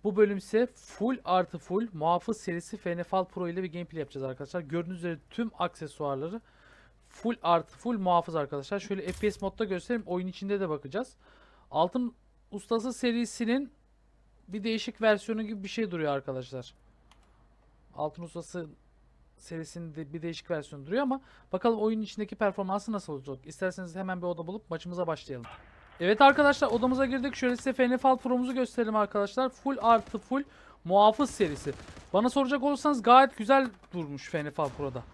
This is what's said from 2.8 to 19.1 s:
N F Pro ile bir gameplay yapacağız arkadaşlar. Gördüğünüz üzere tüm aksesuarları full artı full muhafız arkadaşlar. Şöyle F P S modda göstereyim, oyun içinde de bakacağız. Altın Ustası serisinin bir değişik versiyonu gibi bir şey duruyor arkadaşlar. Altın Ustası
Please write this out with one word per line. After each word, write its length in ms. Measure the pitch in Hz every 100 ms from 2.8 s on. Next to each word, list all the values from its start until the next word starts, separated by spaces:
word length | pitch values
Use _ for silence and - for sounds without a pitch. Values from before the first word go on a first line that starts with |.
| 180 170
N 60 |
F 200 | 170 190
Pro 240 | 185 - 175
ile 160 | 165
bir 100 | 180
gameplay 260 | 165 175 160
yapacağız 240 | 139 139
arkadaşlar. 380 | 131 127 139 180
Gördüğünüz 360 | 147 165 170 180
üzere 220 | 170 156 _
tüm 220 | - 226 -
aksesuarları 840 | 175 - 151 - 147 135 160 226 _ _ - - - _ _
full 260 | - 226 233
artı 340 | 160 170 160 -
full 200 | 240 226
muhafız 380 | 185 175 170 160
arkadaşlar. 440 | 143 147 139 -
Şöyle 320 | - 196 170
F 100 | -
P 100 | 214
S 80 | -
modda 240 | 196 - 214
göstereyim, 380 | 185 - 240 180
oyun 200 | 180 185
içinde 320 | - 196 202
de 100 | 185
bakacağız. 460 | 151 135 175 262 _ _ - - _ _
Altın 420 | 147 180 254 240 - _ _ _
Ustası 420 | 208 - 233 240
serisinin 760 | 233 247 233 233 - 226 254 277 _ _ _ _ _ _ _ -
bir 160 | 208
değişik 380 | 214 220 - -
versiyonu 420 | 220 208 - 220
gibi 200 | 214 214
bir 40 | 190
şey 240 | - 220
duruyor 220 | 175 151
arkadaşlar. 600 | 139 135 131 127 131 123 - _ _ _ _ _ _ _ _ _ _ _ -
Altın 280 | 151 151
Ustası 440 | 170 170 165 180 156 - _ _ _